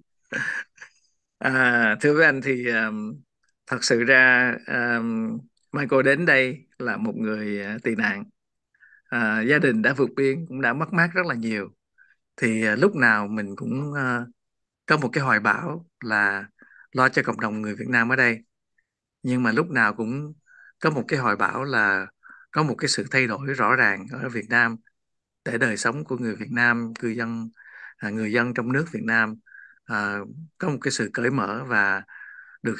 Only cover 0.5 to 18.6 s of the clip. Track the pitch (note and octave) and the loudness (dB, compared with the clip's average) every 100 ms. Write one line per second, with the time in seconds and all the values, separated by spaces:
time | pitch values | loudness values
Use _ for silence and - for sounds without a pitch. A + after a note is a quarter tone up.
0.5 | - - _ - _ _ _ _ - C3+ | -6 -10 _ -20 _ _ _ _ -6 -2
1.5 | C3 B2+ A#2+ A2+ G#2+ D3 D3 D#3+ C3+ C3 | 2 2 4 2 2 2 6 4 4 0
2.5 | B2+ B2 A2+ A2 G#2+ G#2+ C#3+ - _ _ | -2 0 0 -2 -4 -6 -10 -16 _ _
3.5 | _ - B2+ - A#2+ A#2+ C3 B2+ B2 B2 | _ -8 -4 2 2 6 6 6 6 2
4.5 | A#2+ - B2+ A#2+ A#2 A#2 A2+ A2+ C3+ - | 0 -4 -4 -2 -2 -2 -2 -2 -6 -10
5.5 | _ _ C#3+ C#3 C3+ C3 C#3+ E3+ C3+ C3 | _ _ -6 0 4 4 4 4 4 2
6.5 | B2 - - B2 G2 A2 G2+ A2 G#2+ G#2 | -2 -14 -8 -6 -4 -4 -4 -4 -4 -4
7.5 | G2+ G2+ A2 - A2 G#2+ G2 G#3 _ _ | -6 -6 -6 -4 0 -2 -2 -8 _ _
8.5 | _ _ _ _ _ _ A#2+ A2+ A2 A2+ | _ _ _ _ _ _ -2 0 0 2
9.5 | D3 D3 A2+ A#2 C3+ B2+ - C3+ C3+ - | 4 4 2 2 2 0 2 0 0 -4
10.5 | C3 B2+ C3 D#3+ E3+ E3+ F3+ F3 A#2+ A2+ | -4 -2 -2 -2 0 0 0 -2 -2 -2
11.5 | A2 G2 - _ _ _ _ _ - A#2+ | -4 -6 -12 _ _ _ _ _ -2 0
12.5 | A2 A2 G#2+ F#3 F3+ A#2+ G#2+ G2+ G#2+ G2+ | 2 0 4 2 4 4 4 0 -4 -6
13.5 | G2 A2+ C3 D3 C#3+ C3 B2 A#2+ - _ | -8 -6 -4 -4 -4 -2 -4 -6 -14 _
14.5 | _ _ _ - D#3 C3 D3+ C3+ G#2+ G#2+ | _ _ _ 0 0 2 -2 2 2 2
15.5 | G2+ E2+ E2+ - _ A#2 G#2+ G2+ G2 G2+ | 0 -2 -10 -12 _ -4 0 0 -2 -8
16.5 | _ - - - C3 C3 C#3+ B2+ A2 A2+ | _ -20 -20 -8 0 2 2 -2 -2 -4
17.5 | G#2+ G#2+ G#2 B2 B2 A#2 C3 B2 A2+ - | -4 -6 -6 0 2 4 4 2 0 -6
18.5 | _ | _